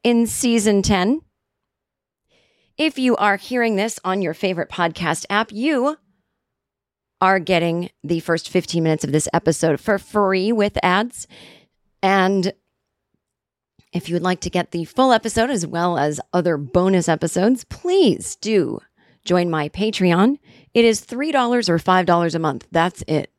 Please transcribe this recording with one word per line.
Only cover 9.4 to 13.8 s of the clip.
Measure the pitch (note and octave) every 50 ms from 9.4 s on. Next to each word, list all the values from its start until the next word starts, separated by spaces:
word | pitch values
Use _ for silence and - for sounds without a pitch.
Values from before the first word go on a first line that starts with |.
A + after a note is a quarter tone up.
| - - D#3 - - D#3+ D3 C#3
for | - - G#3 G3
free | - - - G#3+ G3+ F#3+ F#3+ F#3+ F#3 G#3+
with | A#3+ G#3+ G3+ G#3 G3+ -
ads. | - F3+ F3+ G3 A3+ B3 - - - _ - - - - - - _ _ _ _ _ _ _ _
And | - F#3+ G3 G3 F#3 F#3 G3 G3 F3 F#3+ - _ _ _ _ _ _ _ _ _ _ _ _ _ _ _ _ _ _ _ _ _ _ _ _ _